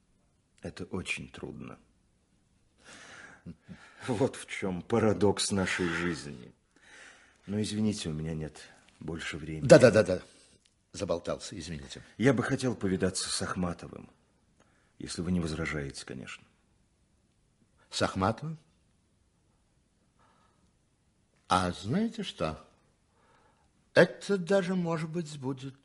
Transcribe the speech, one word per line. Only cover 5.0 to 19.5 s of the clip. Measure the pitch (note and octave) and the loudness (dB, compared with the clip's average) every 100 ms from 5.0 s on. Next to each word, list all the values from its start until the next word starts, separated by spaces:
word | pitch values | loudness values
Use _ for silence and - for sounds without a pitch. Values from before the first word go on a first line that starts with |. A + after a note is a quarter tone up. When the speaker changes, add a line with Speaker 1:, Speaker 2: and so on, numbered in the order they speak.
| G#2+ F#2 G2+ F#2+ - | 4 6 4 4 0
Speaker 1:
нашей | G2 F#2 - F2+ | 0 0 0 0
жизни. | E2 F2 D#2+ C#2+ C2 B1 - _ _ - - - - - _ - | 0 -2 -4 -8 -14 -16 -20 _ _ -20 -20 -20 -20 -20 _ -6
Но | G#2 | -4
извините, | G#2 G#2+ G#2+ G2+ E2+ | -2 0 0 0 -4
у | |
меня | D#2 D#2 | -4 -4
нет | D#2+ D2+ - - - - _ | -6 -8 -10 -20 -20 -20 _
больше | D#2 E2 - E2 | -8 -8 -8 -8
времени. | D2 D#2+ B2+ | -8 -4 10
Speaker 2:
Да, | E3+ | 12
да, | B2 | 12
да, | G#2 | 8
да. | G2+ F2+ - - - _ _ _ _ | 4 0 -4 -20 -20 _ _ _ _
Заболтался, | F2+ G2 E2+ - D2 - G#2 | -10 -4 -4 -4 -6 -8 -12
извините. | E2 D#2 C#2 - - - | -10 -12 -12 -16 -16 2
Speaker 1:
Я | A#2+ | 4
бы | C3+ | 4
хотел | - C3 C3 | 2 -2 -2
повидаться | G#2 G2 F#2 F#2 - - | -2 0 2 0 0 -4
с | - | -4
Ахматовым, | F#2 - F2+ E2+ C#2+ - - _ _ _ _ _ _ _ _ _ | -4 -2 -4 -4 -12 -14 -18 _ _ _ _ _ _ _ _ _
если | - - | -10 -6
вы | F2 | 0
не | F2+ | 0
возражаете, | D#2+ D#2 D#2+ D#2 C#2 - | 0 -4 -4 -4 -6 -10
конечно. | - C2 - - - _ _ _ _ _ _ _ _ _ _ _ _ _ _ | -12 -12 -12 -16 -18 _ _ _ _ _ _ _ _ _ _ _ _ _ _
Speaker 2:
С | - | -2
Ахматовым? | G2 - F#2+ A#2 D3+ D#3+ _ _ _ _ _ _ _ _ _ | -2 2 0 0 -6 -10 _ _ _ _ _ _ _ _ _